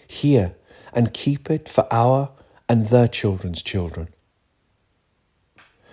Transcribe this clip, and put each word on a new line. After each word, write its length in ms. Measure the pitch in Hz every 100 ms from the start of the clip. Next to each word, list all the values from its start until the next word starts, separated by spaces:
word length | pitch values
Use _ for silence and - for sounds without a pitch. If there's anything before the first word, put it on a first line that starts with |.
| _
here 500 | - 143 131 90 - _ - -
and 200 | - 113
keep 360 | - 139 143 -
it 180 | 156 -
for 240 | - -
our 380 | 117 120 135 139 - _ _ -
and 200 | 117 107
their 180 | 123 117
children's 540 | - 107 95 90 82
children. 480 | - 98 85 78 80 _ _ _ _ _ _ _ _ _ _ _ _ _ _ _ _ _ _